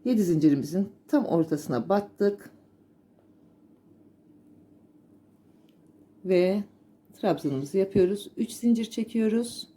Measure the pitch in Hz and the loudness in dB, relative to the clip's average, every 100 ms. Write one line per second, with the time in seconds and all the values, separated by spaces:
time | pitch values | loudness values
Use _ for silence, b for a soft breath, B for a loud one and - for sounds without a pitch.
0 | 247 233 180 160 151 139 135 175 196 - | 0 0 2 4 4 2 0 -4 -4 -6
1 | _ 294 226 170 160 147 - 123 165 202 | _ 0 2 0 0 -2 -2 -4 0 -2
2 | 202 - 202 202 - - _ _ _ _ | -2 -2 -2 -2 -14 -20 _ _ _ _
3 | _ _ _ _ _ _ _ _ _ - | _ _ _ _ _ _ _ _ _ -20
4 | _ _ _ - _ - _ _ _ _ | _ _ _ -20 _ -20 _ _ _ _
5 | _ - _ _ _ _ _ _ _ _ | _ -20 _ _ _ _ _ _ _ _
6 | - _ 185 180 180 202 202 _ _ _ | -20 _ 2 4 4 0 -4 _ _ _
7 | _ - 208 156 151 135 139 190 190 196 | _ -4 -2 0 -2 -4 -4 -2 0 2
8 | 180 202 - - 226 - 240 226 220 - | 2 0 -8 -8 -6 -2 0 2 0 -6
9 | 220 226 220 226 233 - - | -4 -2 0 0 -4 -10 -18